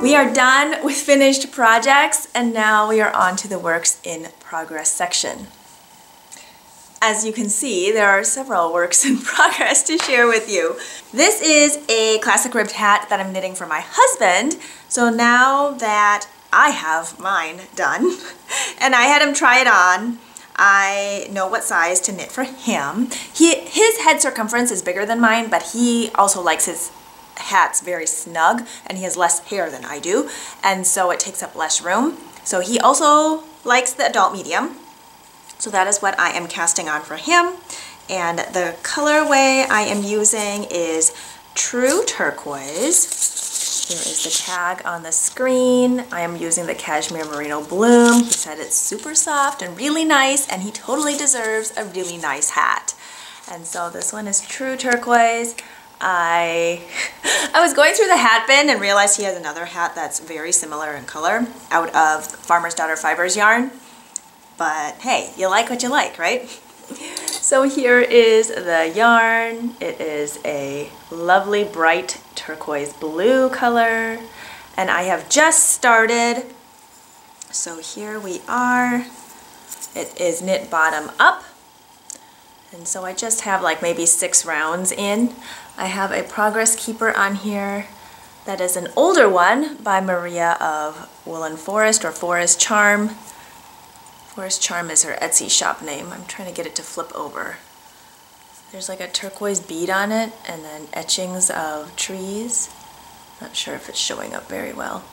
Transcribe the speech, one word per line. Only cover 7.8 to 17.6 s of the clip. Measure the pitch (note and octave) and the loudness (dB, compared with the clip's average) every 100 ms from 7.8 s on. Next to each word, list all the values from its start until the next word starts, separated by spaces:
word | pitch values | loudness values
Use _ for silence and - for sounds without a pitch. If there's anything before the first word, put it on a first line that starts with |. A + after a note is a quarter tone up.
| F#3 | 0
there | A3 G#3 | 4 4
are | G3 | 4
several | A3 C#4 C4+ G3 E3 | 2 -4 -2 0 0
works | E3+ F3 - C#4 | 0 0 2 2
in | - | 0
<laughs> | |
progress | - - D#4+ - A#3 C#4+ | -2 4 4 4 2 2
to | - D#4+ | 2 -2
share | - B3+ A#3+ | 0 4 4
with | A3+ G#3+ | 4 0
you. | F#3+ E3 - - - - | -2 -2 -4 -10 -16 -10
This | A3 F4 G#4+ | 2 2 2
is | D#4+ D4+ D4 D4 - | 4 6 6 2 0
a | A3+ A3 G#3+ | 0 2 2
classic | A#3 - B3 A#3+ | 2 2 2 -2
ribbed | G#3+ | -2
hat | - G#3+ G3+ - | 0 2 2 2
that | G3+ | -2
I'm | F#3+ | -2
knitting | F#3 F#3 | -6 -6
for | F#3 E3+ | -8 -6
my | D#3 - | -6 -4
husband. | - C5 - G3+ F#3 B3+ - - - - | 4 4 6 2 4 0 -4 -12 -20 -8
So | - A#3 | 0 2
now | A3+ A#3+ A#3+ C4 C#4 C#4+ | 4 4 6 6 4 0
that | C4 A3+ G#3 G#3 G#3 - - - | -2 0 4 4 2 -4 -18 0
I | G3 C#4+ | 4 6
have | - D#3+ D#3+ D#3+ - | 4 -2 -2 -2 -8
mine | F3+ F#3+ D#3+ E3+ | -2 -2 -4 -10